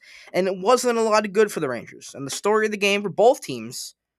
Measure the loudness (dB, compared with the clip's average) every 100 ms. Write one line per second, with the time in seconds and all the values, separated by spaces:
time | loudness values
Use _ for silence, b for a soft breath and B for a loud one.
0 | B B B -2 -2 0 2 2 2 0
1 | 2 2 2 2 2 0 -6 -6 -12 -18
2 | -18 -12 -10 -4 0 2 0 0 0 0
3 | -2 4 4 4 -2 -10 -10 -14 -14 -18
4 | _